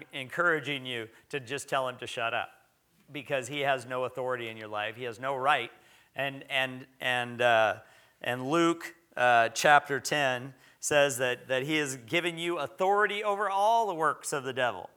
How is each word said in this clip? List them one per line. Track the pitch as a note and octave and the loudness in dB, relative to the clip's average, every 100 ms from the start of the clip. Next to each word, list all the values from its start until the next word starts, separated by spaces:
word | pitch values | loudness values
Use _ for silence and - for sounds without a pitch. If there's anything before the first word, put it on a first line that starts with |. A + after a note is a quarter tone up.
| - | -12
encouraging | C#3+ B2+ - F3 D#3 C3+ C#3 B2+ | -10 -6 0 2 2 -2 -6 -6
you | A#2+ A2 - - | -6 -8 -14 -10
to | D3 | -10
just | A#2 C#3 - | -6 -8 -2
tell | C#3 B2+ | -2 -2
him | A#2 | -6
to | A#2+ | -10
shut | - A#2 | -4 -2
up | A#2 F#2+ - _ _ _ _ - | -2 -6 -12 _ _ _ _ -16
because | C#3+ A#2+ C#3 B2 | -12 -4 -4 -2
he | D3 | -2
has | C#3 C3 A#2+ | 0 0 -2
no | B2+ | -4
authority | B2 C3+ B2+ B2 A#2 | -4 -4 -4 -4 -6
in | A2+ | -10
your | G#2+ | -8
life. | G#2 G#2+ A2+ | -6 -6 -6
He | |
has | B2 A2+ | -10 -6
no | C3+ | -4
right. | C3+ C3+ C#3 A#2+ - _ _ _ | 0 2 0 -2 -12 _ _ _
And, | - C#3 C3+ - | -6 -6 -6 -4
and, | C3+ C3 B2+ C3 - | -2 -2 -6 -16 -8
and, | B2+ B2 A#2+ A#2+ | -2 -2 -2 0
uh, | A#2+ A2+ G#2+ F#2 - - _ _ | 4 6 4 2 -8 -20 _ _
and | - B2+ C3 | -4 -4 0
Luke, | E3 E3+ E3 - - _ - | 2 2 0 -6 -18 _ 2
uh, | B2 A#2 A2+ | 6 6 4
chapter | - D#3 C#3+ - C3+ | 4 6 6 6 -2
ten | - D3+ C3+ B2 C3+ - - _ | -2 0 0 0 -6 -16 -20 _
says | - D3 C#3+ B2 | 2 4 4 4
that, | B2+ A#2+ - | 0 -2 -2
that | C3 | -2
he | C#3+ D#3 | 0 0
has | C#3+ C3 | 0 -4
given | A2+ E3+ F3 E3 | -4 -2 -2 -4
you | F3 E3+ | -4 -4
authority | C#3+ - F#3+ G3+ G#3 G3+ | -6 0 2 4 2 0
over | G#3+ G3+ G3+ | -2 -2 0
all | G3 G#3 A#3 G#3+ | 2 2 2 0
the | |
works | E3 D#3 - - | 0 0 0 -4
of | D3 | -4
the | C3 | -4
devil. | B2+ B2 F#2 - | -2 -2 -2 -10